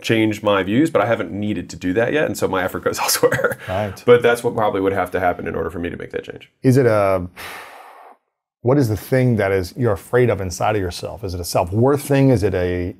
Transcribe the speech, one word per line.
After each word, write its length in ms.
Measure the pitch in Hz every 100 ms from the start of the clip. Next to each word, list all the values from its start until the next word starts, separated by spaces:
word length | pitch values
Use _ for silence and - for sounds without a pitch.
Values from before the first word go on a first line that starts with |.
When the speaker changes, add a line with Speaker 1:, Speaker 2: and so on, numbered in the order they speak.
Speaker 1:
change 420 | - 113 110 104
my 200 | 104 98
views, 240 | 92 117 160
but 100 | 104
I 40 | 110
haven't 240 | 110 90
needed 380 | 98 104 107 -
to 60 | 82
do 160 | 92
that 200 | 101 120
yet, 100 | 147
and 120 | 135 98
so 100 | 95
my 160 | 92
effort 200 | 92 87
goes 140 | - -
<laughs> 60 |
elsewhere. 540 | - - - - - - -
Speaker 2:
Right. 340 | 92 104 95 -
Speaker 1:
But 160 | 120
that's 200 | 120 117
what 140 | 120 104
probably 240 | 107 98
would 140 | 95
have 160 | 98 90
to 80 | 90
happen 260 | 90 87 85
in 80 |
order 140 | 85 85
for 80 | 87
me 120 | 85
to 60 | -
make 120 | -
that 120 | -
change. 260 | - - - _
Speaker 2:
Is 140 | 135 127
it 80 | 120
a, 420 | 107 98 95 90 - - - - - - - - - _ _ _ _
what 140 | 120 143
is 120 | 117
the 80 | 104
thing 400 | - 131 127 110
that 160 | 98
is, 200 | 98 87 -
you're 160 | 117
afraid 360 | 98 - 123 120
of 100 | 98
inside 340 | 92 - 107
of 80 | 107
yourself? 400 | 90 - - 80
Is 100 | 98
it 60 | 90
a 40 |
self-worth 580 | 85 117 90 107 131 143
thing? 280 | - 139 135
Is 120 | 113
it 120 | 98
a, 420 | 92 90 90 87